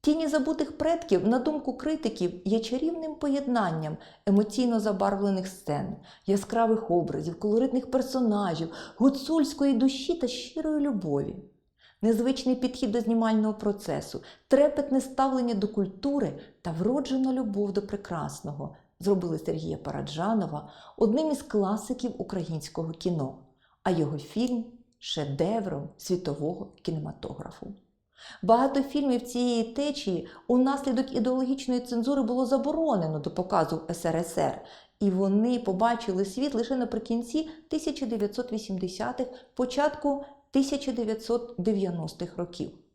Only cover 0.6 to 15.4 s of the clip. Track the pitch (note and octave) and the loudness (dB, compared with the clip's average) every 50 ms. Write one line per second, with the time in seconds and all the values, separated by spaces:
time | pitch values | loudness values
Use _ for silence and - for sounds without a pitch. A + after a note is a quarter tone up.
0.6 | D4 - - - - G#3+ A3+ A3+ A3+ - G3+ F3+ F3+ G#3 A#3+ B3+ A#3+ D4+ D4+ D4 | -2 -4 -2 -2 0 2 2 0 2 2 2 4 4 4 2 4 2 0 -2 -2
1.6 | C#4+ - B3+ - - D4+ D#4+ D4+ - A3+ - - F3+ F3 F#3 F3+ - G3 G#3 A3+ | -4 -4 -6 -4 -4 -4 -4 -2 -2 -4 -2 -2 -4 -4 -4 -4 -2 0 0 0
2.6 | A3+ - B3 B3+ D#4 E4 F4 E4 D#4+ D#4 D4+ D4+ - C#4+ C#4 C#4 C#4 C4 B3 A#3 | 0 -2 -4 -2 -2 -2 -2 -4 -6 -8 -6 -4 -2 0 0 0 0 0 0 2
3.6 | G3+ F3 D#3+ D#3+ D#3 D3+ D3+ - - - - - _ - G3 G3+ G#3 G#3 - C4 | 2 0 0 -2 -4 -6 -6 -8 -12 -20 -20 -6 _ 4 4 4 4 4 2 0
4.6 | B3+ A#3+ A#3 A3+ G3+ G#3+ G3+ F#3+ G3 G3 G3+ G3 G3+ G3+ G3 F#3 F#3 F#3+ - - | 2 2 2 2 2 0 0 2 2 2 2 2 0 0 0 0 -2 -6 -10 -10
5.6 | - - D3 C#3+ - - - - - - - - _ - G3 G3+ G3 - - A3+ | -6 -4 -4 -2 -4 -6 -8 -12 -14 -20 -20 -10 _ 2 2 2 2 0 2 2
6.6 | A#3 A3 A3+ A3 A3+ - F3 F3 D#3+ E3 - D#3 D3+ E3 E3+ - - G#3+ G#3 A3+ | 4 4 4 2 2 2 2 2 2 2 -2 -4 -4 -6 -6 -2 0 2 4 4
7.6 | C4 C4 A#3+ B3+ B3+ - - C4 B3+ C4 - C4 B3 A3+ G#3 G#3 G3+ F#3 E3 D3+ | 2 2 0 -2 -2 0 0 0 0 0 0 0 2 2 2 2 0 0 -2 -2
8.6 | E3 D#3 - - - - - - A3+ C#4 C#4 - - - D#4+ E4 D4 - - - | -4 -6 -8 -12 -16 -16 -2 4 4 4 4 4 -2 0 2 2 2 2 2 2
9.6 | C#4+ C#4 C4+ A3 B3+ C4 C4+ - - - E4+ - - A#3+ - - - - - E4 | 2 4 4 6 4 4 2 0 -2 -2 -2 0 0 -4 -4 -6 -10 -8 -8 -4
10.6 | D#4 D#4 D4+ D4+ C#4+ C#4+ A#3 G3 F3+ D#3 C#3+ C#3 C#3+ - - - - - _ _ | -2 0 0 2 0 0 0 -2 -2 0 0 0 0 -2 -6 -10 -14 -18 _ _
11.6 | _ _ _ _ _ - _ _ - A3 A3+ G#3 A#3+ C4 C4+ C4 - B3+ B3+ B3+ | _ _ _ _ _ -20 _ _ 2 4 4 4 4 2 0 0 2 0 2 2
12.6 | B3+ B3 B3+ - - A3 G3+ A#3+ G#3+ G3+ A3+ A3+ A3+ A3+ A3 A3 G#3+ A3 G#3 G#3+ | 0 -4 -2 -2 -2 0 0 0 2 2 2 2 4 4 4 4 2 2 0 0
13.6 | - G#3 G3+ G3+ - - D3 C#3+ - - - - - - - - _ _ C4 C4+ | -2 -2 -2 -2 -4 -4 -4 -4 -4 -6 -10 -12 -12 -12 -20 -20 _ _ 6 6
14.6 | C#4+ D4+ D4 - - - B3+ C4 B3+ - - - C4+ C4+ C4 B3+ | 6 6 4 0 0 2 2 0 0 0 0 2 2 4 4 2